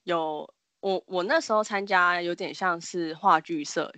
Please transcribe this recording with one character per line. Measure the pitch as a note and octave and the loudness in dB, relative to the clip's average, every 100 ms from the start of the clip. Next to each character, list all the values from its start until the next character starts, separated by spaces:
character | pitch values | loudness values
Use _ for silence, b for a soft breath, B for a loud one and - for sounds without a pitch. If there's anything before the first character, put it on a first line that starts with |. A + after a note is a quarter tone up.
有， | F3+ E3+ D#3 D3+ D#3 _ _ _ | -4 -2 -2 -4 -10 _ _ _
我， | G3 F#3+ - | -2 -2 -2
我 | F3+ | -2
那 | F#3+ D#4+ | 0 0
时 | - | 2
候 | G#3+ | 0
参 | G#3 G3+ G3+ | 2 -2 0
加 | F#3 F3+ F3 | 4 4 2
有 | F3 | -2
点 | E3+ F3 | -4 -6
像 | - F#3+ E3+ | -4 -2 -2
是 | E3 F3+ E3 | -4 -6 -6
话 | D#3+ G3 D#3+ | 0 4 4
剧 | - D#3+ | 4 -6
社， | C#3+ E3 - | -4 -4 -4